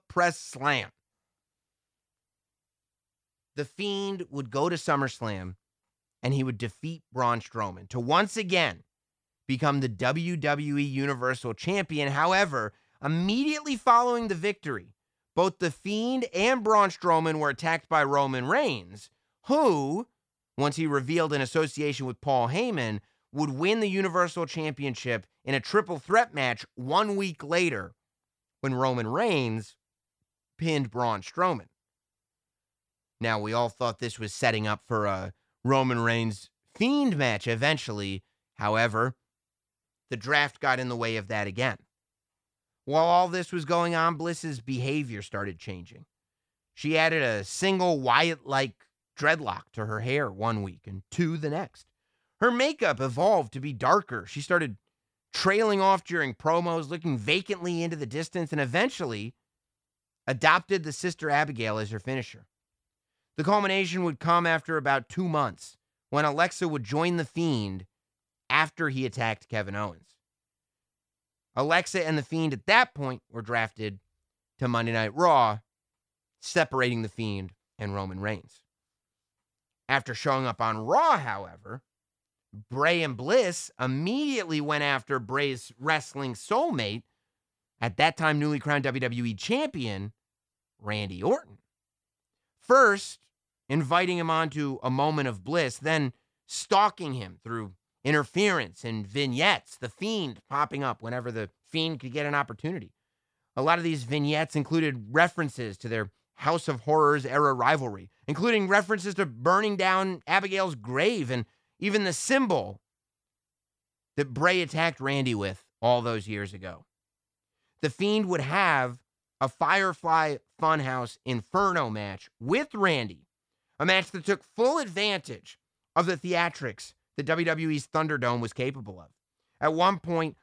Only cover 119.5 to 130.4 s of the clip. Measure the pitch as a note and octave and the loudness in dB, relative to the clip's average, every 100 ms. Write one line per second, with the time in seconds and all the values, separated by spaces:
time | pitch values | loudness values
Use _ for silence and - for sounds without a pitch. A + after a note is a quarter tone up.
119.5 | - D#3 G3 F#3+ D#3+ E3+ D#3+ D#3 C#3+ _ | 0 2 4 2 -2 2 4 2 -2 _
120.5 | - D#3+ D#3 C3 C3 A#2+ - C3 A#2+ - | -2 2 2 0 -4 -6 -8 -4 -4 -2
121.5 | F#3+ G3 F3 B2 G#2+ G2+ F#2+ - - A#2 | 0 2 2 -2 -4 -8 -10 -16 -10 0
122.5 | G3 G3 G#3+ G3 D3 A2 D#2 _ _ _ | 0 0 0 2 2 -2 -10 _ _ _
123.5 | _ _ - D#3+ F#3+ F3+ F#3 F3 G#3+ _ | _ _ -2 2 2 0 -6 -2 -2 _
124.5 | - B3 D#4+ A#3 E3+ G#3 F#3+ - G#2+ - | 2 2 2 -2 -2 -2 -2 -6 -14 -16
125.5 | - _ _ _ D#3+ F3 E3+ F3+ F3 E3+ | -20 _ _ _ 0 0 0 -2 0 0
126.5 | - C3 G2+ - _ _ - C#3+ E3 E3 | -2 -10 -10 -16 _ _ -8 -2 0 0
127.5 | D#3+ D#3+ D3+ - D#3+ D#3+ D3 A#2+ A#2+ A2+ | 0 0 -2 -2 -2 0 0 0 0 -2
128.5 | - B2+ C#3 G#2 F#2 D#2 _ _ _ _ | -4 -4 -6 -12 -16 -20 _ _ _ _
129.5 | - D#3 D#3+ F#3 F#3+ E3+ E3 D#3+ - | -2 0 4 2 2 -2 -2 -2 -6